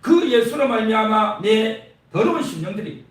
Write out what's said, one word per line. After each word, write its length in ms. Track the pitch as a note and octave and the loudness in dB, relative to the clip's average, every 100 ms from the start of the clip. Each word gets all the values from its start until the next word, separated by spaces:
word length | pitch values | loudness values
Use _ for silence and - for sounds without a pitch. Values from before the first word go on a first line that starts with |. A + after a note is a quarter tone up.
그 280 | - E4+ E4 | 4 4 4
예수로 380 | B3 A#3 D4 C4+ | 2 0 0 0
말미암아 720 | A3+ A3 A3 G#3+ G#3+ G3+ - | 0 0 0 2 2 0 -2
내 520 | G3+ A3 A3 - - _ _ | 0 2 0 -6 -14 _ _
더러운 320 | F3+ B3+ E4 | -2 0 0
심령들이 640 | - D#3+ F3 G3 G#3+ - - | -4 -8 -8 -8 -10 -14 -20